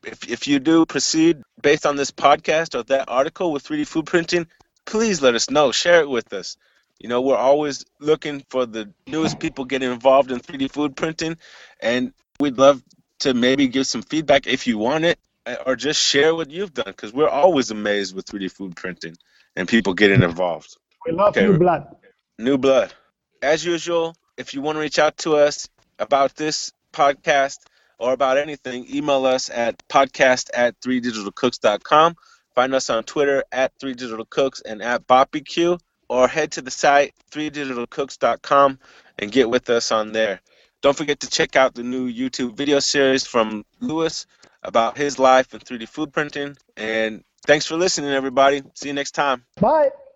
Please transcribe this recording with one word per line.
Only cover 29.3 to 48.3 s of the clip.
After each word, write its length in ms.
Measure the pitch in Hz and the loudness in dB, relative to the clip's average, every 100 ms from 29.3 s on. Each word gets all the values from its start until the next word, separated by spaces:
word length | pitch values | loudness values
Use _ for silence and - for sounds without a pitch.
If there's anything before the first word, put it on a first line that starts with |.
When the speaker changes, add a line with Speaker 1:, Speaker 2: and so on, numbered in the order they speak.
| 131 - | 0 -2
Speaker 1:
at 260 | - 113 - _ | -4 -4 -6 _
podcast 640 | 139 139 - 139 127 - | 2 2 2 2 2 -2
at 220 | 120 120 - | -2 -2 -2
three 200 | 123 127 | -4 -2
digital 320 | 120 110 101 | -2 -6 -8
cooks 260 | - 123 - | -2 -4 0
dot 240 | 110 104 | -2 -2
com. 320 | - 151 165 170 _ _ _ | 2 4 4 0 _ _ _
Find 200 | - 127 | -2 0
us 160 | 135 - | 0 -2
on 120 | 113 | -4
Twitter 400 | 113 160 143 139 - | -4 -2 0 0 -2
at 220 | 123 131 _ | -2 -4 _
three 140 | 139 | -12
digital 300 | 123 127 110 | -10 -10 -10
cooks 360 | 110 - 139 - | -8 -2 -2 -2
and 220 | - 107 | -14 -10
at 240 | 110 120 _ | -4 -6 _
Boppy 360 | 127 135 156 | 4 4 -2
Q, 340 | 139 - 170 175 _ _ _ | -8 -2 0 0 _ _ _
or 200 | 123 127 | 2 2
head 240 | 160 151 | 2 -4
to 80 | - | -6
the 100 | 127 | -12
site 440 | - 156 143 143 _ _ | 0 2 4 2 _ _
three 180 | 151 151 | -10 -8
digital 380 | 147 139 123 120 | -8 -8 -6 -8
cooks 320 | - 139 - | -8 -8 -2
dot 240 | 123 117 | -2 -2
com 360 | - 143 139 135 _ - _ - | 2 4 4 2 _ -20 _ -10
and 140 | 104 | -2
get 160 | 120 113 | 2 2
with 220 | 123 - | 2 0
us 200 | 117 - | 0 2
on 220 | 113 107 | -2 -2
there. 280 | 110 110 92 _ _ _ _ | -2 -2 -4 _ _ _ _
Don't 140 | - - | 0 2
forget 240 | 151 147 | 0 -2
to 100 | - | -4
check 260 | - 160 135 | -2 0 2
out 180 | 131 | 2
the 80 | 120 | 0
new 300 | 120 127 127 | -6 -4 -4
YouTube 420 | 117 131 - 127 | -4 -6 -4 -8
video 260 | 107 143 143 | -4 0 0
series 440 | 135 147 135 131 | 2 2 2 2
from 400 | - 123 110 107 - _ | 0 0 0 -2 -12 _
Lewis 460 | 123 160 165 - - _ _ _ | -6 -2 -4 -6 -16 _ _ _
about 360 | - 117 113 - | -2 0 0 -2
his 200 | 143 127 | -4 2
life 360 | 131 131 131 | 4 4 2
in 60 | 110 | -8
three 180 | - 123 | -14 -14
D 80 | 113 | -12
food 260 | - 156 | -10 -6
printing. 440 | 165 147 147 143 143 _ - | -4 -6 -6 -10 -12 _ -10
And 480 | 110 110 110 110 _ _ - | -6 -2 -4 -6 _ _ 0
thanks 180 | 151 | 0
for 120 | - 160 | 2 -2
listening, 340 | 180 - 143 | -2 -2 -2
everybody. 520 | 139 135 | -2 -2